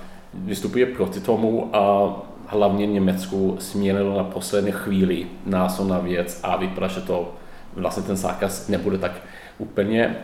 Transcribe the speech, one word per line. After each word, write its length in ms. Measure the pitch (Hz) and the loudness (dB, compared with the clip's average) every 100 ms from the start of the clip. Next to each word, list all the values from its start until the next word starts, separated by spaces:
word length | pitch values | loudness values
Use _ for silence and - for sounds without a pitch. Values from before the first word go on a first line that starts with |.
| - - - | -14 -16 -16
vystupuje 520 | 92 92 95 101 120 127 | -10 -6 -4 -2 2 2
proti 340 | 127 95 98 | 2 -2 -2
tomu 500 | 95 113 113 113 - | 0 2 4 2 0
a 440 | 107 101 101 101 - - - - | 4 6 6 4 0 -10 -14 -4
hlavně 400 | 104 101 101 104 | 2 4 4 2
Německu 680 | 101 92 92 - 98 95 92 | 4 4 2 -2 0 0 0
smělilo 560 | - 101 98 98 98 98 | -4 -2 2 2 2 0
na 60 | |
poslední 480 | 92 92 - 101 98 | -2 -4 -2 0 0
chvíli 540 | 92 107 95 92 85 90 - 98 | -2 0 2 2 2 -4 -8 -2
názor 400 | 95 92 95 98 | 2 2 2 0
na 120 | 90 | 0
věc 420 | 90 87 87 - | 0 -2 -2 -4
a 140 | 95 92 | -2 0
vypadá, 320 | 92 92 95 | -2 -2 -4
že 120 | - | -4
to 340 | 90 90 87 - - - - 90 | -2 -2 -2 -10 -16 -16 -14 -4
vlastně 260 | 87 98 | -2 -2
ten 140 | 95 95 | -2 -2
zákaz 520 | 92 - 98 - - | -2 -2 -2 -2 -2
nebude 300 | 87 98 95 | 0 0 0
tak 140 | 90 - - - - - | -2 -6 -14 -18 -20 -12
úplně 580 | 110 - 101 113 117 - | -6 0 2 4 2 0